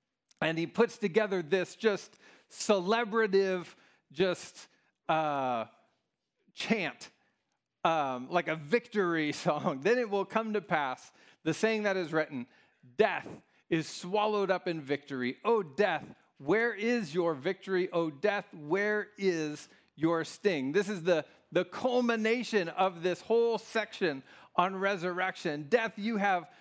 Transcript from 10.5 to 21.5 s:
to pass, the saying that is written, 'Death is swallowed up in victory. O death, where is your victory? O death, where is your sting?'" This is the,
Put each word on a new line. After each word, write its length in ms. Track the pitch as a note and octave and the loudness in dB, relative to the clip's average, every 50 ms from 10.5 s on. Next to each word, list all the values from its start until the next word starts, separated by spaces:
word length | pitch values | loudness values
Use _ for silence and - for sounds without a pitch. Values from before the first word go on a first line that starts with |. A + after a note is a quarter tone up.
| G#3 | -4
to 80 | G#3 | -4
pass, 520 | E3+ - F3+ D#3 C#3+ C3 B2+ - - - _ _ - - - _ - | -2 0 0 0 0 0 -4 -8 -12 -20 _ _ -20 -20 -20 _ -4
the 100 | D#3 D#3 | -2 -2
saying 300 | - - A3 A3 G#3+ G#3 | 2 2 2 2 2 0
that 120 | G#3 F#3+ | 0 0
is 160 | F#3+ F3+ D3 | 0 -2 -2
written, 340 | D#3 D#3 D#3 - D3 B2+ A#2+ - _ _ _ _ _ _ _ B2+ A#2+ - | 0 0 0 0 -4 -8 -8 -10 _ _ _ _ _ _ _ -12 0 2
'Death 300 | A3 G3+ F3 C#3+ - - - - _ _ _ _ _ - | 2 2 2 -2 -6 -10 -16 -16 _ _ _ _ _ -2
is 180 | F3 D#3+ D#3 - | 0 0 0 -2
swallowed 640 | - - - F3+ F#3+ G#3 G#3 G#3+ G#3+ G3+ G3 F3+ | -8 -12 -10 -2 0 0 2 2 2 2 2 2
up 160 | F#3 F3+ - F#3 | 0 0 0 -4
in 140 | E3+ D#3+ | -4 -4
victory. 560 | C#3 C3 C#3+ C3+ - - C#3+ B2+ B2 B2 C3 - - | -2 -2 -4 -4 -4 -6 -6 -4 -2 -2 -4 -2 2
O 180 | G#3 A#3 A3 G3 | 2 2 2 2
death, 400 | D3+ C3 - G#3 F#3+ E3 D3 - - - _ _ _ _ _ | -2 -2 0 2 2 2 -2 -4 -10 -20 _ _ _ _ _
where 340 | C#3 C#3 F#3 A3 A#3 A#3+ A3 | -2 2 2 2 2 0 -2
is 400 | G3 G#3+ A#3 B3 A#3+ G#3 C#3+ D3 | -2 0 0 0 0 0 -2 -2
your 200 | F#3 F3 E3+ D#3+ | 0 0 0 0
victory? 560 | C3+ C3 F3+ F#3+ - - G3 F#3+ F3+ F3+ F3 | -2 -2 -4 -4 -4 -4 -2 0 0 0 2
O 180 | - E3+ E3 D#3+ | 0 0 -2 -2
death, 360 | C#3+ C3+ E3 G#3 G3+ G3+ F3+ - - | -4 0 0 0 0 0 -4 -8 -14
where 540 | E3+ D3 D3 E3+ G3 G3+ G#3 G#3+ G#3 G3 - - - | -14 -4 -2 0 0 2 0 0 -2 -4 -6 -8 -2
is 520 | G3 F#3+ F3 D#3+ D#3 D3+ D3+ D3 - - - _ _ _ _ | 0 0 0 2 -2 -4 -4 -8 -12 -16 -20 _ _ _ _
your 300 | - D3 E3 E3+ E3 D#3 | -2 0 2 2 2 0
sting?'" 480 | - - - - G3+ F3+ C#3+ C3 C3+ D3+ | -4 -8 -2 0 0 0 2 0 0 2
This 160 | G3 G3 F#3+ | 0 0 0
is 140 | G#3 F3+ D#3+ | -2 -4 2
the, 200 | F3+ F3 D#3 C#3+ - - _ _ _ | 2 2 2 2 -4 -10 _ _ _